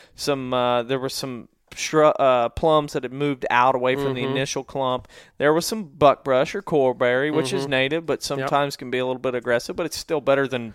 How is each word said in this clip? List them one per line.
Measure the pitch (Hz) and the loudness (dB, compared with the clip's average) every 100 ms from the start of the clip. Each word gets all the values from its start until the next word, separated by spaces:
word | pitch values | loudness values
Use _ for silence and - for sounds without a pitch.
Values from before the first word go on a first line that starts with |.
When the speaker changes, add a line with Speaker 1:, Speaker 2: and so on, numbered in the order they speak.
| - | -20
Speaker 1:
some, | - - 139 127 | -8 -4 -2 -2
uh, | 127 123 123 | 0 2 0
there | 117 135 | 0 -4
were | 131 | -4
some | - 135 123 - _ _ | -8 -10 -10 -16 _ _
shrub, | - - 156 151 - | -10 0 4 6 6
uh, | 135 127 117 | 4 4 2
plums | - 165 156 147 | 0 2 2 0
that | 151 | -6
had | 123 | -6
moved | 131 147 131 131 | -4 -4 -2 0
out | 120 123 127 | 4 4 4
away | 127 | 2
from | 135 139 | 0 -2
the | 127 | -2
Speaker 2:
Mm-hmm. | 123 | -2
Speaker 1:
initial | 135 135 143 | -2 -4 -6
clump. | 135 135 131 127 - - - - | -6 -4 -2 -4 -6 -20 -16 -2
There | 143 | 2
was | 156 170 | 2 0
some | 220 170 | -6 -8
buckbrush | 147 147 131 - 127 151 202 | 4 4 4 2 0 0 -4
or | |
coreberry, | - 156 131 120 123 127 147 | -2 0 2 2 0 2 0
which | 151 135 | -2 -2
is | 139 | -2
Speaker 2:
Mm-hmm. | 139 | -2
Speaker 1:
native, | 131 131 160 160 | 0 0 -2 -2
but | |
Speaker 2:
Yep. | 135 | -4
Speaker 1:
sometimes | - 139 135 143 143 - | -4 -4 0 0 0 -4
can | 127 | -4
be | 127 | -2
a | 127 | -2
little | 127 | -2
bit | 127 123 | -4 -4
aggressive, | 120 120 - 180 | 0 0 -2 -6
but | 165 | -6
it's | - | -6
still | - 156 | -4 -2
better | 135 139 135 | 2 2 2
than | 123 117 | -4 -8